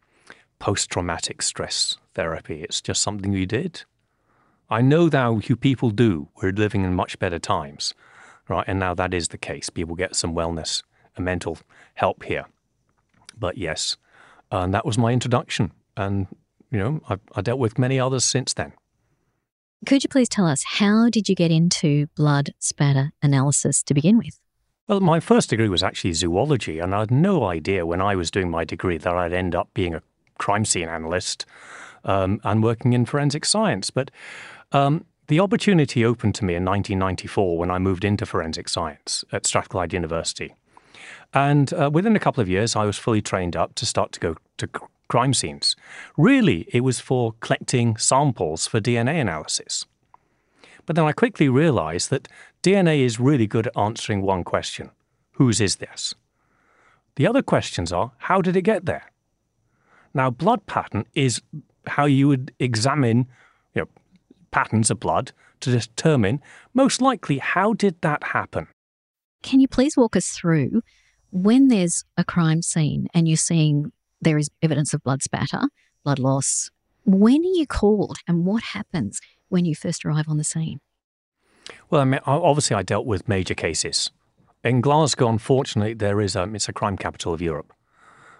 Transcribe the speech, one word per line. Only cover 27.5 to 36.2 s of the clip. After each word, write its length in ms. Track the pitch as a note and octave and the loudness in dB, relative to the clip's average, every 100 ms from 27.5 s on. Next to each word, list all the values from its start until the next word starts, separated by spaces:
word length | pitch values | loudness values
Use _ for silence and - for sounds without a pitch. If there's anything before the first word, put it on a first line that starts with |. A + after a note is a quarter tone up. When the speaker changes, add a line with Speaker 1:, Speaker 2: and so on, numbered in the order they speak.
| E2 D2+ G2 E2 | -2 -2 -2 0
Speaker 1:
when 160 | F2 | 0
I 140 | G2 G2 | 0 0
was 160 | D#2+ | 0
doing 180 | G2+ F2+ | -2 -2
my 160 | E2 D#2+ | -2 -4
degree 320 | F2 F#2 D#2+ | -4 -4 -2
that 180 | F2+ F2 | -2 -2
I'd 180 | E2+ | -2
end 220 | F2+ F#2 E2+ | -2 -2 -2
up 140 | - | -4
being 200 | - F2 | -4 -4
a 80 | D#2+ _ _ _ - | -4 _ _ _ -10
crime 280 | - G2+ A2 | -2 0 0
scene 240 | F#2+ E2 | -2 -4
analyst, 560 | E2 D#2+ F2+ - - - - - - - - | -6 -4 -4 -4 -10 -12 -18 -20 -20 -20 -14
um, 380 | - G2 F#2+ G#2+ | -2 0 0 -2
and 200 | G#2+ A2 | 0 2
working 300 | A2 A2+ B2 | 2 2 2
in 120 | B2 A#2 | 2 2
forensic 400 | C#3+ C#3+ D3 - | 0 -2 -2 -2
science. 440 | G#3 G#3+ G#2 - | 0 0 -2 -4
But, 220 | - C3+ - - - - - - | -4 -6 -10 -20 -18 -20 -20 0
um, 340 | - C#3 D#3 - _ - | 2 4 2 -4 _ 0
the 120 | D3+ | 2
opportunity 640 | G3 A3+ - F3 C3+ B2+ | 2 2 4 4 4 2
opened 320 | A2+ A#2 | 2 2